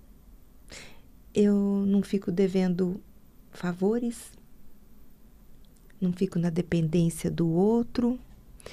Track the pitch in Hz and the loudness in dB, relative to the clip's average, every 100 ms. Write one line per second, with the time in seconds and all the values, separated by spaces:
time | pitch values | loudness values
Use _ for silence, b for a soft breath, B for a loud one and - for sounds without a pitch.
0 | - - - - - - - B B B | -20 -20 -20 -20 -20 -20 -20 B B B
1 | - - - 214 208 202 202 202 196 202 | -20 -20 -4 2 4 4 2 0 2 2
2 | 196 196 196 180 190 185 185 180 180 190 | 2 -2 0 0 2 2 2 2 0 -4
3 | - - - - - - 180 175 190 233 | -12 -20 -20 -20 -20 -8 -8 -2 0 0
4 | 240 - - - - - - - - - | -2 -6 -14 -20 -20 -20 -18 -18 -20 -20
5 | - - - - - - - - - - | -20 -20 -20 -20 -20 -20 -20 -20 -20 -4
6 | 180 180 190 175 170 165 175 170 160 175 | -2 0 -2 0 -2 -2 0 0 2 2
7 | 170 - 170 156 170 165 202 233 233 - | 2 0 -4 0 2 4 4 2 0 0
8 | 240 254 - - - - B | 0 -2 -8 -20 -20 -20 B